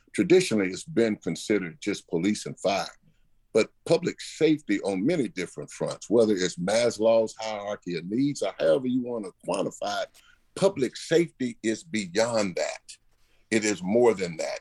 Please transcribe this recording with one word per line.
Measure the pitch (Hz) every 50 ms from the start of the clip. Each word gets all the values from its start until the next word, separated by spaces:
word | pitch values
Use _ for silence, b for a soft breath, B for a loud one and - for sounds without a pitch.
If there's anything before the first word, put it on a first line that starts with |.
| _ _ -
Traditionally, | - 104 90 180 185 180 - 117 104 95 90
it's | 92 87 -
been | - 156 123 113 110 104
considered | - - 90 82 - - - 107 98 92 85 80 -
just | - 104 95 - - -
police | - 82 87 104 107 - -
and | 143 131 -
fire. | - - 98 95 - - - _ _ _ _ _ _ _ _ _ _ _
But | - 110 104 - _ _ -
public | - 170 - 175 - 92 -
safety | - - - - 156 160 156 147 - - 101 95
on | - 95 98 92 101
many | 143 180 170 120 -
different | - 90 87 - - 78 73 -
fronts, | - - 80 76 67 - - -
whether | 98 120 113 107
it's | 104 90 92 87 -
Maslow's | 87 87 95 107 117 120 117 - 101 107 113 113 113 110 107 - -
hierarchy | 110 110 107 104 101 101 104 - - 87 87
of | 82 85
needs | 90 104 123 139 147 139 -
or | 107 95 - -
however | 147 - 156 143 127 127
you | 123 131
want | 120 123 120 113 101
to | 90 - _ - -
quantify | - 101 90 - - - - 101 101 101
it, | 92 - _ b b b b b b _ -
public | - - - 196 143 127 107 -
safety | - - - 165 160 170 156 _ - 127 120 113 _
is | - 113 110 107 -
beyond | - - 110 98 87 85 107 110 117 117 110 101 95 85
that. | 78 76 71 - - _ - - - _ _ _ _ _ _ _ _ _ -
It | 110 110 104
is | 107 104 82
more | 90 92 104 120 120 117
than | 107 95 92 85 80 78
that. | 76 - - -